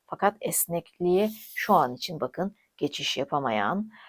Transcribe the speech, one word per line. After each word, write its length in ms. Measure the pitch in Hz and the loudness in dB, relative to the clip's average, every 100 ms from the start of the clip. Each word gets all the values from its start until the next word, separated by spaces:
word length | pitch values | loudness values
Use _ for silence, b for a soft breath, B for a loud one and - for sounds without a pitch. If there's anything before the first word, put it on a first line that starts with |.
| - | -12
Fakat 320 | - 196 208 | 0 0 0
esnekliğe 880 | - - - 170 - - 175 185 214 220 - - | -2 -2 -2 -4 -6 -2 2 4 2 -2 -12 -4
şu 180 | - | 4
an 220 | 185 127 123 | 4 4 -2
için 240 | - 156 | -8 -6
bakın 360 | 127 - 190 - b - | -6 -4 -6 -8 b -6
geçiş 400 | 147 - 143 - | -4 -2 -4 -2
yapamayan, 760 | 135 147 131 107 104 185 220 B | -2 -2 0 0 0 0 -4 B